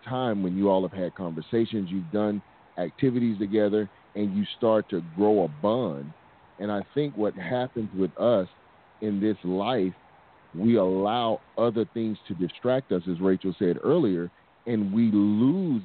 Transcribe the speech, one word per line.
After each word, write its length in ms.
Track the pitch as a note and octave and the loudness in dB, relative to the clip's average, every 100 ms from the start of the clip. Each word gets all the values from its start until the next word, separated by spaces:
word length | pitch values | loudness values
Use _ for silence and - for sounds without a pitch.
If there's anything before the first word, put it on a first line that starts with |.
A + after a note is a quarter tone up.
time 400 | - B2+ B2+ G2+ | -6 -4 -2 -2
when 120 | F#2 F#2 | -2 0
you 140 | G2+ | 2
all 140 | F#2+ F#2 | 2 0
have 40 | |
had 240 | G2 F2 - | -4 -6 -6
conversations, 760 | F2+ D#2+ - A#2 A2+ A2+ F#2 | -8 -8 -4 -2 0 -2 -4
you've 220 | F#2+ E2+ | -6 -4
done 300 | G#2 G#2 G#2 - - - - | -2 -2 -2 -8 -20 -14 -8
activities 640 | F2 - C3+ B2 A#2 G2+ | -8 -2 0 2 0 -2
together, 500 | G#2 G#2+ G#2 G#2+ G2+ - _ G2+ | -2 0 2 2 -2 -8 _ -4
and 200 | G#2 G2 | -2 -2
you 80 | G2+ - | -4 -2
start 320 | A#2 A2 G2 | 2 2 0
to 120 | F2+ E2+ E2 | -4 -6 0
grow 300 | G#2 G#2 E2 | 4 4 2
a 20 | |
bond. 680 | D2 G#2 A#2+ A2 C#2 C#2+ - - - - - | 0 0 0 -2 -6 -10 -16 -20 -20 -20 -10
And 120 | G#2 | -6
I 100 | G#2 F#2+ | -6 -4
think 220 | - D3 A2 | -4 -4 -2
what 160 | G#2 | -2
happens 560 | F#2 F2 B2+ B2+ - G#2+ F#2+ | -2 -4 -4 -4 -6 -6 -2
with 180 | F#2+ - | -4 0
us 280 | A2 A2 F2+ - _ _ _ _ | 2 2 0 -8 _ _ _ _
in 180 | G#2+ G2+ | -4 0
this 180 | G#2+ G2+ | 0 -2
life, 500 | F2+ F#2 G#2 B2+ F#2+ F2 - - _ _ _ | -2 -2 0 0 -2 -4 -14 -20 _ _ _
we 220 | E2 A2 A#2 | -2 2 4
allow 640 | F#2 F#2+ G2+ A#2+ A#2 G#2+ - - | 4 2 0 0 0 -2 -4 0
other 280 | A#2 A2+ G#2 A#2 | 0 0 -2 -2
things 220 | A2+ G#2 - | -4 -6 -8
to 80 | F2+ | -4
distract 560 | F2 - A#2+ C3 - | -4 -4 -2 -2 0
us, 100 | F2+ F2+ | -2 -2
as 100 | E2+ | 0
Rachel 360 | F#2+ F#2+ F#2+ F2 | 2 2 0 -2
said 220 | F#2 E2+ | 0 0
earlier, 460 | G2+ E3+ B2 F2 F2 - _ _ - | 2 2 2 0 -4 -10 _ _ -4
and 260 | A2+ G2+ | -2 0
we 160 | G#2 A#2 | 2 4
lose 680 | G#2 G#2 G#2 B2+ F3+ F3+ A#2+ | 4 4 4 2 2 0 -2